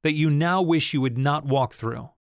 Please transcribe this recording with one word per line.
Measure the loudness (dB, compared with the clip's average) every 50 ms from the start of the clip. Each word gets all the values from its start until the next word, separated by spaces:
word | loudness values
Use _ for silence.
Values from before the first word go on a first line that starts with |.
| 0
that | 0 0
you | 2 2 2
now | 2 2 2 2 2 2
wish | 2 2 2 2 2 0 0
you | 0
would | 0 0 -2 0
not | 0 0 0 -2 -2
walk | 0 0 0 0 -2 -4
through? | -8 -8 -8 -8 -8 -12 -16 _ _